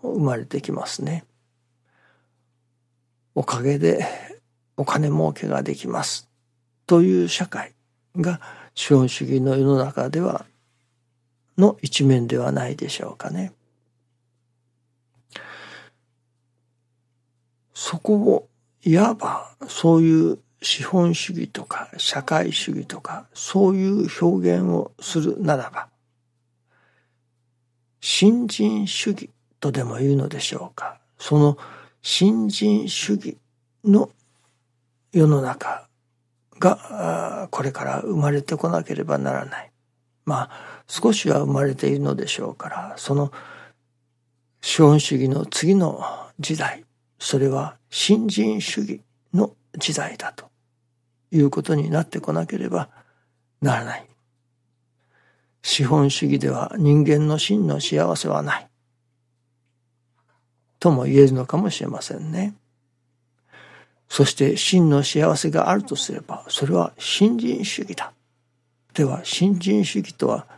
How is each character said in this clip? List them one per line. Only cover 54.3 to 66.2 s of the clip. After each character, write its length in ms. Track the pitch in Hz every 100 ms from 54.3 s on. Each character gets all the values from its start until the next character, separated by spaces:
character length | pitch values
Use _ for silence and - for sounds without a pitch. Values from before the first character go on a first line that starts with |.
| _ _ _ _ _ _ _ _ _ _ _ _ _
資 220 | - - 131
本 240 | 151 139
主 160 | - 143
義 140 | 139
で 100 | 135
は 260 | 131 - 214
人 280 | 147 147 147
間 220 | 147 151
の 120 | 151
真 280 | - 208 170
の 120 | 147
幸 360 | - 156 165 85
せ 120 | -
は 160 | -
な 160 | - -
い 100 | - _ _ _ _ _ _ _ _ _ _ _ _ _ _ _ _ _ _ _ _ -
と 120 | 175
も 140 | 135 135
言 100 | 135
え 120 | 139
る 60 |
の 140 | 131 127
か 100 | 160
も 140 | 202
し 100 | -
れ 60 | -
ま 140 | -
せ 140 | - -
ん 160 | 156
ね。 240 | 165 202 208 _ _ _ _ _ _ _ _ _ - - - _ _ -
そ 180 | - 139
し 100 | -
て 200 | 143 143
真 320 | - 185 160
の 140 | 143
幸 320 | 135 147 160 151
せ 140 | 160
が 200 | 156 -
あ 60 | 196
る 80 |
と 120 | - 139
す 160 | -
れ 100 | -